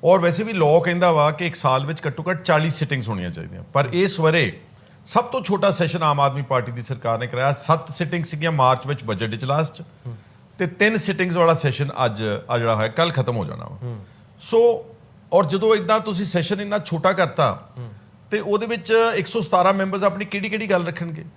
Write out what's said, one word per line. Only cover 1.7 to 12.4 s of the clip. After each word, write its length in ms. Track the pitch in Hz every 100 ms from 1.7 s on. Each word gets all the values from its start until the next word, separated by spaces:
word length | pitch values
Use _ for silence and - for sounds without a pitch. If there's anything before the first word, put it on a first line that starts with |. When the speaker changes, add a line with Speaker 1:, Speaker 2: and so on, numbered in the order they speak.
| 131 139
Speaker 1:
ਵਿੱਚ 200 | 160 151
ਘੱਟੋ 180 | 135 160
ਘੱਟ 120 | 160
ਚਾਲੀ 280 | 180 156 160
ਸਿਟਿੰਗਸ 380 | - 143 139 110
ਹੋਣੀਆਂ 220 | 101 90
ਚਾਹੀਦੀਆਂ, 320 | 82 82 92 -
ਪਰ 160 | 135 131
ਇਸ 280 | 175 196 -
ਵਰੇ 400 | 160 165 117 - - - _ - -
ਸਭ 180 | 226
ਤੋਂ 160 | 254 262
ਛੋਟਾ 280 | - 196 196
ਸੈਸ਼ਨ 320 | 151 170 175
ਆਮ 180 | 160 143
ਆਦਮੀ 220 | 139 135
ਪਾਰਟੀ 300 | 131 131 120
ਦੀ 100 | 120
ਸਰਕਾਰ 360 | 113 127 117 113
ਨੇ 80 | 120
ਕਰਾਇਆ। 260 | 123 135
ਸੱਤ 380 | 143 - 160 -
ਸਿਟਿੰਗ 340 | 143 165 175
ਸੀਗੀਆਂ 280 | 165 151 165
ਮਾਰਚ 340 | 151 127 127 135
ਵਿੱਚ 180 | 143
ਬਜਟ 300 | 110 98 113
ਇਜਲਾਸ 380 | 107 131 143 156
'ਚ, 80 | -
Speaker 2:
ਹੂੰ। 360 | - - 123 113 - _ _ -
Speaker 1:
ਤੇ 80 | 180
ਤਿੰਨ 300 | 180 208 220
ਸਿਟਿੰਗਸ 400 | - 180 180 170
ਵਾਲਾ 180 | 165
ਸੈਸ਼ਨ 360 | 165 147 131 143 -
ਅੱਜ, 180 | 123 104 110 101